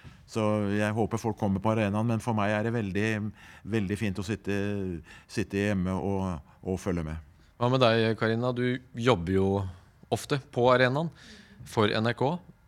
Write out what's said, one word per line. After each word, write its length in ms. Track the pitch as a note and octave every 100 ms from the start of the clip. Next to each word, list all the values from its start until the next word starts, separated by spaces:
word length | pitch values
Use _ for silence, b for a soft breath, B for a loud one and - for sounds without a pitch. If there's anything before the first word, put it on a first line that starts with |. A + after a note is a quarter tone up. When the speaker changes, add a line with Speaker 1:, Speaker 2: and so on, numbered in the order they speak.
| B B -
Speaker 1:
Så 160 | A#2 G#2+ G#2+ G2+ G#2
jeg 160 | G#2
håper 260 | G#2+ G#2 A2
folk 200 | A2+ G#2
kommer 220 | G#2 F#2+
på 100 | A2
arenaen, 340 | A2 G2+ G#2
men 140 | A#2 A2
for 160 | A#2+
meg 160 | G#2+ G2+
er 140 | G#2+
det 100 | A2+
veldig, 580 | A#2 G2+ F#2+ A2 G#2+ G#2 - B B
veldig 320 | - A2 F#2+ G#2
fint 200 | A2 F#2+
å 60 |
sitte, 800 | G2 G2+ - G2+ G2+ G2+ F#2 E2 - B B
sitte 260 | - F#2
hjemme 400 | G2 G2+ G2 F2+
og, 460 | F#2+ E2+ G2 F#2+ E2 - b
og 160 | F#2 F#2
følge 240 | G#2 F2
med. 120 | D#2 D#2+ - - b -
Speaker 2:
Hva 100 | A#2+
med 100 | C3
deg, 380 | A#2+ A2+ A2+ G#2+
Karina? 320 | A2+ A2+ B2
Du 240 | A#2+ B2 B2+ -
jobber 400 | B2 A#2 G#2 E2+
jo 360 | F#2+ F#2+ G2 G2 B B - -
ofte 320 | A2+ - C#3+ -
på 160 | C3 B2
arenaen 340 | B2 B2+ C#3 E3 - B B B B
for 220 | - - G#2
N 220 | A2 A2+
R 40 |
K, 260 | A#2 C3 F3 - -